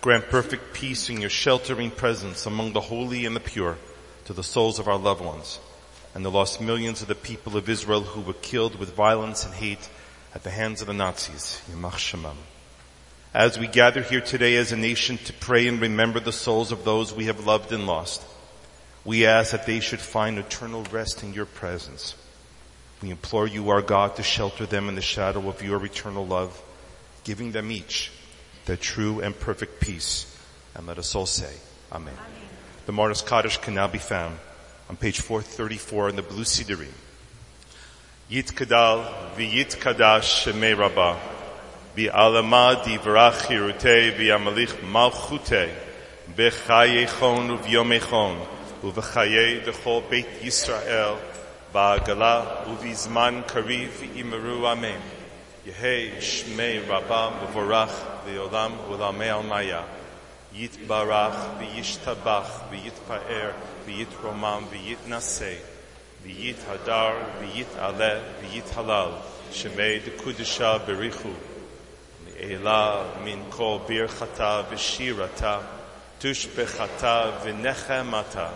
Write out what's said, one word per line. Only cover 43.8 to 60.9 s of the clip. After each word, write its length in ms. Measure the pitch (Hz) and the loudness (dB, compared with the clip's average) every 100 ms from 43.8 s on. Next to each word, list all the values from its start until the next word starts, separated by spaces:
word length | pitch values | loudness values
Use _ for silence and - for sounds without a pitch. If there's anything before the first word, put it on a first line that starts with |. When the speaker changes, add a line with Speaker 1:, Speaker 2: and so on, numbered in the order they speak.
| 127 117 117 104 | 8 8 8 4
Speaker 1:
v'yamalich 580 | 110 104 101 104 117 - 90 | 4 4 4 0 0 -2 0
malchutei, 840 | 107 123 - - 151 - 110 87 82 - - - - - | 6 6 4 -6 -6 0 2 2 -2 -12 -16 -18 -18 -14
b'chayechon 1200 | 87 117 - - 117 120 120 120 - 127 120 123 120 | 2 2 2 6 8 8 8 2 4 4 4 0 -4
uv'yomechon, 880 | 104 117 117 117 - 113 104 87 87 - - - | 2 4 6 4 4 2 2 0 -8 -12 -14 -8
uv'chayei 840 | 101 92 87 120 107 110 117 117 | -6 -6 -2 2 4 6 4 2
dechol 440 | 110 - - 117 113 | -4 -6 -2 -2 0
beit 160 | 123 120 - | -2 -2 -8
Yisrael, 800 | 120 123 - 113 104 113 107 107 - - - - - | -4 -2 -2 -4 0 2 2 0 -8 -14 -16 -18 -4
ba'agala 920 | 101 101 101 101 101 110 117 117 - | 4 6 6 2 4 6 4 2 -6
uv'izman 800 | - 113 117 113 110 117 120 123 | -8 -8 -8 -6 -2 2 2 2
kariv 460 | 120 123 113 123 127 - 131 | -4 -4 -2 -4 -4 -10 -12
imeru. 500 | 120 120 113 113 123 120 | -10 -8 -6 -6 -2 0
Amen. 340 | 117 117 95 - - - - - - - | 0 -2 -8 -10 -14 -16 -18 -20 -20 -16
יהי 540 | 92 123 123 113 98 | -6 -2 -2 -2 -6
שמי 580 | - - - 110 117 113 | -6 -6 -6 -4 -2 -2
רבה 520 | 101 98 95 113 113 110 | -2 -2 0 0 0 -4
מבורך 600 | 98 104 101 110 110 - - - 101 | -6 -4 2 2 2 -2 -10 -12 -10
לעולם 460 | 98 98 107 110 113 101 | -8 -4 -2 -2 -4 -8
ולעולמי 420 | 101 101 98 110 | -4 -4 -2 -2
עלמיא. 460 | 107 110 104 101 85 85 - - - - - - | -2 -2 -2 -2 -4 -8 -14 -16 -18 -20 -20 -20
יתברך 800 | 101 113 - 104 | -12 -12 -12 -2